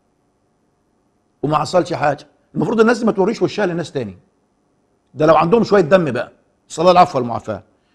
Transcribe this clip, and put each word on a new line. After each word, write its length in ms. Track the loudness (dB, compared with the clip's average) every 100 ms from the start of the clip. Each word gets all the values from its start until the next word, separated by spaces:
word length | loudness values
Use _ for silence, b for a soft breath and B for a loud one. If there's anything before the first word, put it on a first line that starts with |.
| _ _ _ _ _ _ _ _ _ _ _ _ _ _
وما 140 | -2 -2
حصلش 360 | 0 -2 -2
حاجة، 340 | -2 -2 -4 -10 _ _ -6
المفروض 240 | -2 2
الناس 200 | 2 2
دي 60 | 0
ما 60 |
توريش 300 | 0 -2 -2
وشها 240 | -4 -2 -4
للناس 260 | -4 -8
تاني، 260 | -8 -10 -12 _ _ _ _ _ _ _ _ _
ده 120 | 0 4
لو 100 | 4
عندهم 280 | 2 0
شوية 180 | 2 0
دم 300 | 2 2 0
بقى، 200 | -4 -8 _ _ _ -14
صلى 160 | 0
الله 80 | 4
العفو 260 | 4 4 0
والمعافاة. 460 | -4 -6 -8 -12 -14 _ _